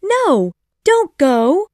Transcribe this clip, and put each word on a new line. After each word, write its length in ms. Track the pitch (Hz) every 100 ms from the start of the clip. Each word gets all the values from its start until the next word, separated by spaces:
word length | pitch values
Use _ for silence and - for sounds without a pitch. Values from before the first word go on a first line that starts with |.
No, 520 | 381 480 494 254 180 - _ _
don't 340 | - 466 415 _
go 500 | 269 240 226 320 427